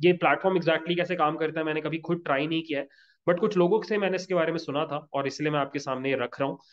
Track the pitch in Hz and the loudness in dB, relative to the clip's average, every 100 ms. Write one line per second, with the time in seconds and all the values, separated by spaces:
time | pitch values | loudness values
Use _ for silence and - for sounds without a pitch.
0 | 170 175 156 143 190 185 156 160 165 175 | 4 4 4 4 2 2 2 0 0 -2
1 | 175 175 151 160 156 160 156 156 151 160 | -2 0 0 0 -2 -2 -2 -4 -4 -6
2 | 160 170 160 135 151 160 160 143 139 _ | -4 -4 0 0 0 -2 -2 -6 -6 _
3 | _ _ - 175 214 180 175 214 - 208 | _ _ 0 2 2 4 4 2 0 0
4 | 190 185 185 175 160 165 151 143 160 147 | 0 -2 0 0 0 -2 -4 -4 -2 -6
5 | - 139 139 139 151 147 135 143 139 127 | -6 -4 -4 -2 -2 0 0 -4 -4 -4
6 | 135 127 120 - 139 170 _ | -2 -2 -2 -2 -4 -4 _